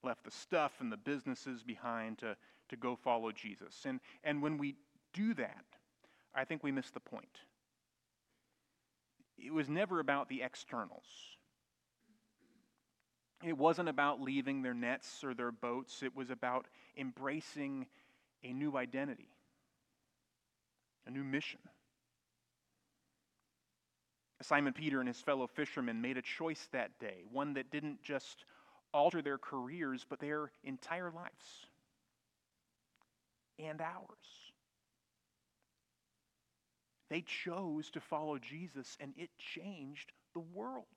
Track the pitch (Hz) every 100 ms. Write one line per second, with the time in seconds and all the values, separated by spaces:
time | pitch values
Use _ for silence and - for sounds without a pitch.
0 | 135 113 - - - 175 147 - 127 107
1 | 120 143 131 127 139 123 113 107 120 117
2 | 113 107 113 101 - - _ 117 123 123
3 | - 117 113 107 110 98 - - 143 131
4 | - - 156 147 147 151 143 139 _ _
5 | _ - 214 185 110 - - - _ _
6 | - _ _ 135 135 160 143 135 127 -
7 | - 110 - - - _ _ _ _ _
8 | _ _ _ _ _ _ _ _ _ _
9 | _ _ _ - 127 156 139 156 202 180
10 | 143 139 127 131 123 - - 123 98 -
11 | - - - - _ _ _ _ _ _
12 | _ _ _ _ _ _ _ _ _ _
13 | _ _ _ _ 170 151 151 165 175 139
14 | 143 135 131 139 131 139 127 120 120 135
15 | - - 143 123 120 117 123 120 131 -
16 | 131 123 127 127 127 127 127 - - -
17 | 131 123 135 151 151 147 139 135 127 -
18 | - _ _ _ 127 127 147 139 123 135
19 | 143 127 - - _ _ _ _ _ _
20 | _ _ _ _ _ _ _ _ _ _
21 | - 131 139 135 - - - - _ _
22 | _ _ _ _ _ _ _ _ _ _
23 | _ _ _ _ _ _ _ _ _ _
24 | _ _ _ _ - 143 143 127 151 139
25 | 127 120 - 139 123 - 147 - 123 113
26 | 120 127 - - 165 156 - 131 107 -
27 | 110 92 92 127 143 139 131 147 151 143
28 | - 139 - - - - - - _ 147
29 | 151 175 143 139 - 139 123 170 151 131
30 | - 135 147 151 147 - - 131 - 170
31 | 180 165 175 - - - - _ _ _
32 | _ _ _ _ _ _ _ _ _ _
33 | _ _ _ _ _ - 156 156 160 -
34 | - - - - - - _ _ _ _
35 | _ _ _ _ _ _ _ _ _ _
36 | _ _ _ _ _ _ _ _ _ _
37 | _ 156 175 - - 170 190 151 151 165
38 | - 156 156 143 120 151 175 139 123 -
39 | 147 139 170 _ - 170 180 185 135 147
40 | - - _ 170 165 180 226 262 220